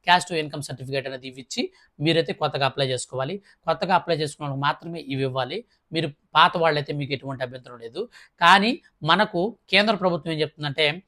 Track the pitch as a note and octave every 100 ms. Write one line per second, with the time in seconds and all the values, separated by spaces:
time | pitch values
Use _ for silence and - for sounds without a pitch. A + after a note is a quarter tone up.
0 | - F3 - E3+ D3+ D3+ - C3 C3 C3+
1 | C3 C3 C3 B2+ B2 A#3+ F#4 _ _ -
2 | D3 E3 E3 - D3+ C3+ C#3 C#3+ C3+ B2+
3 | - B2+ C3+ G3 _ _ E3+ E3 F#3 F3+
4 | F3 D#3+ D3+ - D3 C3+ C#3+ D#3 E3+ E3+
5 | D3 C3+ C3+ C3 B2+ F#3 - _ _ D#3+
6 | D#3+ - _ D3+ F3 F3 E3 D3 D3 D3
7 | C3+ C3+ C3+ C3 B2+ B2+ B2 A#2+ A#2 C#3
8 | A#3+ - - _ E3+ G3 G3 E4+ _ _
9 | D3+ F3 G#3 F3 G3+ - _ F#3+ G#3 G3+
10 | F3+ E3+ E3 D#3 D3+ - D3 C#3 D3+ E3+